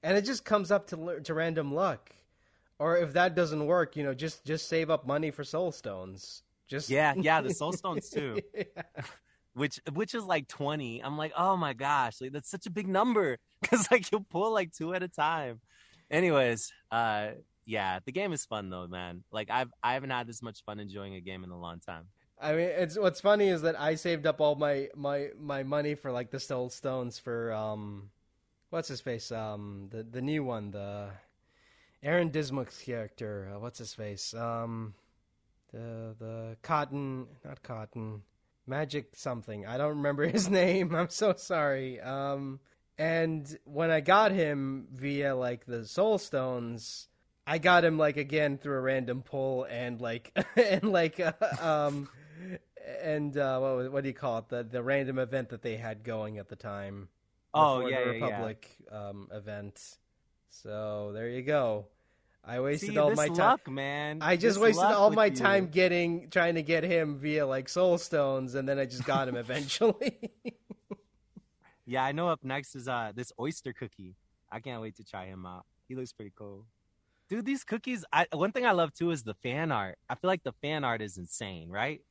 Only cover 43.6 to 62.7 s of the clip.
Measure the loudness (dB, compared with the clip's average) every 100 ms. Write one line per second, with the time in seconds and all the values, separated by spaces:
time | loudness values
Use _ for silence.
43.6 | -8 0 4 4 8 8 8 6 4 2
44.6 | 0 -2 -8 -6 -2 0 0 2 0 -2
45.6 | -6 -6 -4 2 4 2 0 -2 0 -2
46.6 | -4 -8 -10 -14 -16 _ _ _ -4 2
47.6 | 8 8 8 6 2 2 0 2 2 0
48.6 | -2 0 2 0 0 -4 -4 -2 0 0
49.6 | -2 -4 -6 -4 -4 -6 -4 -2 0 4
50.6 | 6 6 4 4 4 2 -2 2 -2 0
51.6 | 2 4 2 0 -8 -14 -20 -16 -12 -12
52.6 | _ -18 -12 -8 -2 -2 0 0 2 2
53.6 | 2 0 0 -2 -2 -4 -2 -2 -4 -6
54.6 | -4 -4 0 0 0 -2 -2 -2 -4 -8
55.6 | -6 -6 -6 -8 -6 -6 -6 -8 -12 -12
56.6 | -10 -8 -8 -10 -14 _ _ _ _ 6
57.6 | 6 6 0 0 0 0 -4 -4 -6 -8
58.6 | -16 _ -16 -12 -10 -12 -12 -12 -10 -10
59.6 | -12 -14 -20 -20 _ _ _ _ _ -20
60.6 | -10 -6 -4 -4 -6 -6 -4 -4 2 2
61.6 | 4 0 -4 _ _ _ _ _ -8 -2
62.6 | 0